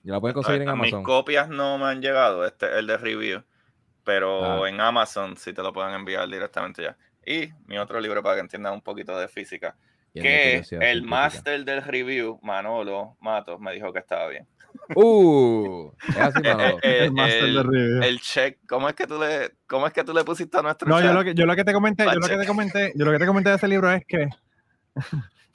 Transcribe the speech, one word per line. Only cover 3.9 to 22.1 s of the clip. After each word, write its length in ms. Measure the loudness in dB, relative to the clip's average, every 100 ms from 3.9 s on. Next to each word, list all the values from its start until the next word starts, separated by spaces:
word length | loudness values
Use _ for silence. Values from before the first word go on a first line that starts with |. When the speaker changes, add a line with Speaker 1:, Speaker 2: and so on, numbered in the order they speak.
| _
Speaker 2:
pero 600 | -2 0 0 0 -2 -2
Speaker 1:
Ah. 40 | -2
Speaker 2:
en 120 | 0
Amazon 560 | 0 2 0 -2 -8 -10
sí 160 | -12
te 100 | -8
lo 100 | -6
pueden 220 | -6 -6
enviar 340 | -6 -6 -6 -4
directamente 540 | -6 -8 -8 -10 -8
ya. 120 | -10 -10 _ _ -8
Y 240 | -8 -8 -14 -12
mi 100 | -8
otro 240 | -6 -6
libro, 220 | -4 -4
para 140 | -2 -2
que 40 |
entiendan 300 | -4 -8 -8
un 80 | -8
poquito 360 | -10 -12 -10 -8
de 80 | -8
física, 480 | -10 -14 -10 -12 -12 _ _ _
Speaker 1:
Y 60 | -4
el 20 |
de 60 | 0
Speaker 2:
que 140 | 2 2
Speaker 1:
curiosidad 300 | 0 -4 -2
Speaker 2:
el 40 | 0 0
Speaker 1:
científica. 100 | -2 0
Speaker 2:
máster 480 | 0 -2 -6 -6
del 180 | -6 -6
review, 560 | -4 -6 -4 -4 -4 -6
Manolo 760 | -8 -6 -4 -6 -4 -6 -8 _
Matos, 400 | -6 -4 -6 -10
me 120 | -10
dijo 200 | -10 -8
que 60 | -8
estaba 300 | -6 -6 -6
bien. 180 | -10 -16 _ _ -20 -2
Speaker 1:
Uh, 960 | 4 6 8 8 8 6 4 -2 -6 -14 -10 -4
es 80 | 0
así, 240 | 0 2
Speaker 2:
<laughs> 20 |
Speaker 1:
Manolo. 320 | 2 2 2 2
Speaker 2:
Eh, 40 |
eh, 200 | 2 4 2
Speaker 3:
El 60 |
máster 320 | 2 2 4
Speaker 2:
el, 100 | 2
Speaker 3:
del 100 | 2
review. 380 | 2 2 2 2
Speaker 2:
el 160 | 0 0
check, 380 | -4 0 0 -2 -6
¿cómo 200 | -2 -2
es 60 |
que 120 | -4 -6
tú 100 | -4
le, 320 | -2 -2 -4 -8 -4
cómo 200 | -2 0
es 40 |
que 120 | -2
tú 100 | 0
le 80 | 0
pusiste 320 | 0 -2 -2 0
a 60 |
nuestro 260 | 0 0 4
Speaker 3:
No, 120 | 6
yo 60 | 6
Speaker 2:
chat? 80 |
Speaker 3:
lo 100 | 4
que, 100 | 2
yo 100 | 2 2
lo 100 | 2
que 80 |
te 80 | 2
comenté, 320 | 2 2 2
yo 100 | 2